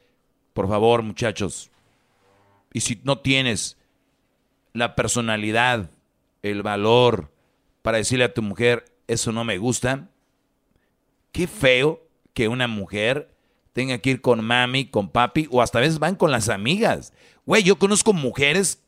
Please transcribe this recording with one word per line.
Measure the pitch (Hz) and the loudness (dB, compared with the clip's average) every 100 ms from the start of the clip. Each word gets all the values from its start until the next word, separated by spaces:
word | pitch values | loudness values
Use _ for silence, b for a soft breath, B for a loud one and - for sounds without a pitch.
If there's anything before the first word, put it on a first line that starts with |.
| _ _ _ _ _ | _ _ _ _ _
por | - 95 | -6 -2
favor, | 104 113 117 | 2 4 4
muchachos, | 110 101 117 95 95 - - _ _ _ _ _ _ _ _ _ _ | 0 -4 -6 -4 -6 -8 -16 _ _ _ _ _ _ _ _ _ _
y | 117 | -8
si | - 117 | -6 -6
no | 131 139 | -4 -2
tienes | 143 135 131 104 - - _ _ _ _ _ _ _ _ _ | 0 0 0 -2 -6 -12 _ _ _ _ _ _ _ _ _
la | 113 117 - | -6 -4 -2
personalidad, | 113 123 113 107 107 110 127 120 85 - _ _ _ _ | -2 -2 -2 -4 -2 0 0 0 -4 -14 _ _ _ _
el | 104 101 | -6 -4
valor | 104 101 107 120 123 110 76 _ _ _ _ _ | -4 0 4 4 4 2 -4 _ _ _ _ _
para | - 113 | -2 -2
decirle | 101 127 123 | 0 0 0
a | |
tu | 120 | 0
mujer, | 107 98 120 120 - _ - | -4 0 0 0 -4 _ -6
"Eso | 117 - | -4 -4
no | 113 | -4
me | 117 92 | -4 -4
gusta", | 120 117 123 135 170 _ _ _ _ _ _ _ _ _ _ _ _ | -4 -2 -2 -4 -8 _ _ _ _ _ _ _ _ _ _ _ _
qué | - 175 | -6 -6
feo | - 135 127 147 160 _ _ _ | 0 4 4 2 -2 _ _ _
que | - 110 | -2 -2
una | 127 123 | 0 -4
mujer | 110 90 104 110 135 - _ _ _ _ | -4 -6 -4 -2 -2 -6 _ _ _ _
tenga | - 131 123 | -6 -4 -2
que | 135 | -2
ir | 127 | 0
con | - 113 | 0 0
mami, | 110 120 123 131 131 | 0 0 0 -2 -2
con | 107 95 | -4 -2
papi, | 117 120 160 156 | 0 0 0 0
o | 123 | 0
hasta | 117 120 | 2 2
a | |
veces | 139 160 | 0 0
van | 151 190 | -2 0
con | 165 | 0
las | 123 104 | 2 -2
amigas. | 101 110 190 214 92 - b b b - | -2 -2 0 0 -2 -6 b b b 0
Güey, | 202 | 2
yo | 185 196 | 4 4
conozco | 196 208 - | 2 2 2
mujeres | 190 131 110 143 170 190 - | 2 0 0 2 2 0 -4